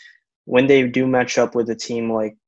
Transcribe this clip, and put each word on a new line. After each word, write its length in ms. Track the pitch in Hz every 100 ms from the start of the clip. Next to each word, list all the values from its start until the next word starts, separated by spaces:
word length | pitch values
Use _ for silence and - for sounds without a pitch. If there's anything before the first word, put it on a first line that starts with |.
| - _ _ _ -
when 220 | 127 135
they 200 | 139 127
do 180 | 127 131
match 320 | 127 120 -
up 160 | 117 123
with 140 | 113
a 60 | 113 -
team 240 | 117 113
like, 240 | 113 110 -